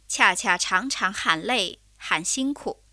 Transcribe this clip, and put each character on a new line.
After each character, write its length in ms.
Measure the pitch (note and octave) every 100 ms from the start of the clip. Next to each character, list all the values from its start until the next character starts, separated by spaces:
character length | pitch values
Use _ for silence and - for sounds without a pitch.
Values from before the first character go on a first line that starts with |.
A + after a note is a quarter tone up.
| -
恰 260 | - G#3+
恰 240 | F3+ G#3 F3
常 320 | - F#3 C4+
常 240 | - F#3+
喊 260 | G#3 - D#3+
累、 400 | A3 B3 F3+ - _ -
喊 280 | - D#3+ F3
辛 260 | C4 C4+
苦。 300 | C#4+ - - _